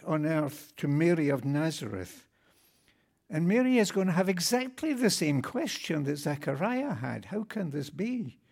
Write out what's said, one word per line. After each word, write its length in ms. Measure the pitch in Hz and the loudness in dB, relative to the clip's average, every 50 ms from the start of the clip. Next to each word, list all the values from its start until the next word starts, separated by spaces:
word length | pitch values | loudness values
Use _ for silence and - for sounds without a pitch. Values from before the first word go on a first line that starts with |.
| - | -4
on 220 | 185 160 156 151 | -2 0 0 2
earth 480 | 156 160 156 151 139 143 - - - - - | 2 2 2 0 -2 -4 -8 -16 -18 -10 -6
to 100 | - 147 | -2 0
Mary 420 | 143 147 165 170 175 165 151 143 | 2 4 4 4 4 4 4 2
of 160 | 139 131 120 | 0 0 0
Nazareth. 800 | 135 143 147 156 160 151 - 147 107 107 95 90 - - - - _ _ _ _ _ _ _ _ _ _ _ _ _ _ _ _ _ _ _ _ _ | 0 0 0 0 0 -2 -4 -6 -6 -6 -6 -8 -10 -12 -20 -20 _ _ _ _ _ _ _ _ _ _ _ _ _ _ _ _ _ _ _ _ _
And 180 | - 156 170 175 | -2 0 2 4
Mary 300 | 208 240 254 254 254 240 | 4 4 4 6 6 6
is 140 | 214 - | 4 4
going 160 | - 196 190 185 | 2 2 2 2
to 60 | 165 | 4
have 140 | 180 190 185 | 2 2 2
exactly 680 | 190 175 165 - 240 247 254 262 254 - 320 320 294 | 2 0 0 0 0 0 0 -2 -6 -4 -2 -2 0
the 180 | 240 254 202 | 2 2 2
same 320 | - - 170 151 143 135 123 | 2 2 2 2 2 2 0
question 600 | - - 240 339 226 - - - - 170 151 143 | -2 -4 -2 -2 -2 -4 -6 -4 -4 -2 -2 0
that 120 | 139 147 143 | -2 -2 -2
Zechariah 800 | - 160 147 143 - 151 139 139 180 220 247 254 277 285 190 | -2 -4 -4 -2 -2 -4 -2 0 -2 -2 0 -2 -2 -4 -4
had. 300 | 110 127 127 117 110 107 | -4 -4 -6 -6 -8 -8
How 180 | - 185 214 220 | -8 -6 -8 -6
can 260 | - - 214 190 156 | -6 -6 -6 -6 -4
this 220 | 139 147 135 - | -4 -6 -8 -8
be?" 480 | - 131 190 233 254 247 196 123 - _ _ _ | -6 -6 -4 -4 -4 -4 -6 -8 -10 _ _ _